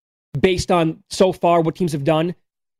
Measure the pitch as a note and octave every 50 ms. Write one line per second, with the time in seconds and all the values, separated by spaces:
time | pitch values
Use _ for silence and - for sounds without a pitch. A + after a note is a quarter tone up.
0 | _ _ _ _ _ _ - C3+ - F#3 F#3 E3 - - F#3 F3 E3 D#3+ D#3+ -
1 | _ _ - - G3 F#3+ F3+ - - E3+ E3+ E3+ D#3+ D#3+ - - F#3 D#3+ D#3+ C#3+
2 | C#3 D#3+ D#3 D#3 E3 F3+ F3+ - _ _ _ _ _ _ _